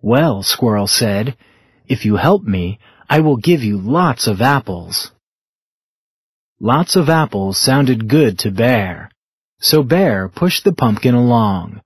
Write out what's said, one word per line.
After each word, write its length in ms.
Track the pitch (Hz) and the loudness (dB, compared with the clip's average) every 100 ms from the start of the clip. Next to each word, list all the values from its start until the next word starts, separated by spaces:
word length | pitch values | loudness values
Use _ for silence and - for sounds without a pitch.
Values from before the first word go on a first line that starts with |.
"Well," 400 | 107 123 160 101 | 2 2 2 0
Squirrel 440 | 95 - 120 104 101 | -4 -2 0 0 0
said, 500 | - 113 101 113 127 _ _ _ _ _ | -2 -2 -2 -4 -8 _ _ _ _ _
"if 180 | 127 | -4
you 120 | 107 104 | 0 0
help 260 | 151 202 | 2 2
me, 360 | 120 95 87 107 _ _ _ | 0 -4 -4 -8 _ _ _
I 120 | 147 | 0
will 160 | 156 131 | 2 2
give 260 | 151 170 | 2 0
you 160 | 110 101 | 0 -4
lots 480 | 95 156 175 123 - | -2 0 0 0 -4
of 160 | 98 | 0
apples." 720 | 123 139 - 87 85 - - _ _ _ _ _ _ _ _ _ _ _ _ _ _ _ | 0 0 -2 -12 -8 -10 -10 _ _ _ _ _ _ _ _ _ _ _ _ _ _ _
Lots 360 | 104 139 175 196 | -2 0 2 0
of 120 | 147 | 2
apples 480 | 160 151 101 98 98 | 2 0 -2 -4 -2
sounded 520 | - 135 135 123 110 | 0 2 2 0 0
good 300 | 143 139 95 | 2 2 0
to 100 | - | -6
Bear, 600 | 95 117 123 95 80 - _ _ _ _ _ | 0 0 0 -2 -8 -16 _ _ _ _ _
so 220 | - 151 | 0 2
Bear 460 | 131 170 190 101 95 | 2 2 2 0 -4
pushed 360 | - 180 - | -2 -2 0
the 80 | - | -2
pumpkin 420 | 165 123 107 127 | 0 0 2 2
along. 640 | 123 123 117 107 95 87 - | 2 4 2 2 -2 -6 -16